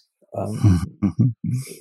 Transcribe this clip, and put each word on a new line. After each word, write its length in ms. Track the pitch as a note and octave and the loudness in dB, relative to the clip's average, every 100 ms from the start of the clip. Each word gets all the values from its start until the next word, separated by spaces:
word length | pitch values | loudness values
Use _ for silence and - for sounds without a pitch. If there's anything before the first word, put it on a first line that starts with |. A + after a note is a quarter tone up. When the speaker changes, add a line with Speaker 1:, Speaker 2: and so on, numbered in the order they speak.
| _ _ _ - | _ _ _ -8
Speaker 1:
Um, 440 | G2+ A2+ G#2+ F2 F#2+ - | -6 2 4 4 0 -4
Speaker 2:
<laughs> 40 | |
Mm-hmm. 480 | G2 - A#2+ - - B2 C3 - | -2 2 0 0 -6 -6 -8 -14